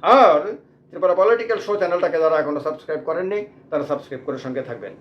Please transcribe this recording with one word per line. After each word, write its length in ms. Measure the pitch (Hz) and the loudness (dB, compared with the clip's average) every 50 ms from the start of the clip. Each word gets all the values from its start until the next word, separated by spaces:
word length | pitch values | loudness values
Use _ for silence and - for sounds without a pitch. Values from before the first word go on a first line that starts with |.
আর 380 | 127 170 240 269 247 196 156 147 - 202 - - - _ _ _ _ _ | 2 2 6 6 6 6 6 4 0 -2 -8 -10 -14 _ _ _ _ _
ত্রিপুরা 260 | - 165 180 185 175 | -8 0 0 2 4
পলিটিক্যাল 440 | 185 190 214 233 233 226 220 226 196 | 4 4 4 4 2 0 -2 -4 -4
শো 160 | - - 208 | -2 -4 -2
চ্যানেলটাকে 440 | 202 185 170 175 175 185 - - 165 | -2 0 0 0 0 0 0 0 2
যারা 200 | 160 160 160 156 | 2 4 4 2
এখনো 200 | 147 147 147 147 | 0 0 -2 -4
সাবস্ক্রাইব 420 | 139 156 143 - - - 156 147 - | -4 -6 -6 -8 -8 -8 -8 -6 -4
করেননি, 400 | 156 160 170 185 190 202 208 208 - - - - - | -4 -4 -4 -4 -4 -4 -4 -6 -8 -14 -20 -12 -4
তারা 140 | - 147 139 | -4 -4 -2
সাবস্ক্রাইব 400 | 143 151 - - - 139 - - | -2 -4 -6 -6 -10 -12 -10 -6
করে 120 | - 131 123 | -6 -8 -6
সঙ্গে 240 | - 131 127 135 | -6 -6 -6 -6
থাকবেন। 320 | 123 - 117 101 98 98 - - | -6 -8 -10 -12 -12 -14 -14 -16